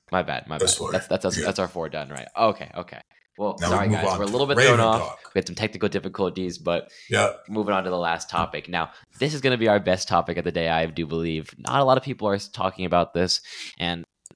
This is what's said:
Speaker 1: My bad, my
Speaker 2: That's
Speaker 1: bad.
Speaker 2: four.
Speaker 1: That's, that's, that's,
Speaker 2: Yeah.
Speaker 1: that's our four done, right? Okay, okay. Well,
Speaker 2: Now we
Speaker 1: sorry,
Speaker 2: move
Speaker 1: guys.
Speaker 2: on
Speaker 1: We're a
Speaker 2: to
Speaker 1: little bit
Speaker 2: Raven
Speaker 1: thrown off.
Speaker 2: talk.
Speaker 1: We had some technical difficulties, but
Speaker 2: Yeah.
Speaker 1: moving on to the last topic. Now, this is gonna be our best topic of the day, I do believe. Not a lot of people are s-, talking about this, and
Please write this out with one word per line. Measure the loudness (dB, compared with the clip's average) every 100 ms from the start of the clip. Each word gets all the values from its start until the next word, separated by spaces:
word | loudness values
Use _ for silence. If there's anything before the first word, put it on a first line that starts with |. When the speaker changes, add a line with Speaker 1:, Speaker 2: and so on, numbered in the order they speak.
| -4
Speaker 1:
My | -2
bad, | -2 -4 -6
my | -2
Speaker 2:
That's | 0 0
Speaker 1:
bad. |
Speaker 2:
four. | 0
Speaker 1:
That's, | -4 -2
that's, | -2
that's, | 0 0
Speaker 2:
Yeah. |
Speaker 1:
that's | -2 -2
our | -2
four | -4 -6
done, | -6 -8
right? | -10 -8 2
Okay, | 2 2 -8
okay. | -10 -12 -14 -20 _ _ -6
Well, | -4 -2
Speaker 2:
Now | 0
we | 2
Speaker 1:
sorry, | 2
Speaker 2:
move | 2
Speaker 1:
guys. | 0
Speaker 2:
on | 0
Speaker 1:
We're |
a | 0
Speaker 2:
to |
Speaker 1:
little | 0 2
bit | 6
Speaker 2:
Raven | 6 6
Speaker 1:
thrown | 6
off. | 4
Speaker 2:
talk. | 0 -10 -6 -2
Speaker 1:
We |
had | -2
some | -2
technical | -4 -2 -2
difficulties, | -2 -6 -2 -2 -2 -6 -4
but | -2 -2 -4 -14 -2
Speaker 2:
Yeah. | 2 2 -2 -6
Speaker 1:
moving | -4 0
on | 0
to | 0
the | 0
last | 0 -2 -4
topic. | -4 -2 -6 -4
Now, | -4 -4 -8 _ -4
this | -2
is | 0
gonna | 0 2
be | 4
our | 4
best | 4 0 2
topic | 0 2 -2
of | -2
the |
day, | -2 0
I | 0 0
do | -4 -4
believe. | -2 -2 -4 -8 -10
Not | -2 2
a |
lot | 4 2
of |
people | 0 -4 -2
are | -2
s-, | -4
talking | -4 -4 -2 2
about | 2 4
this, | 2 2 0 -6 -14 -12 -4
and | -4 -4 -8 _ -20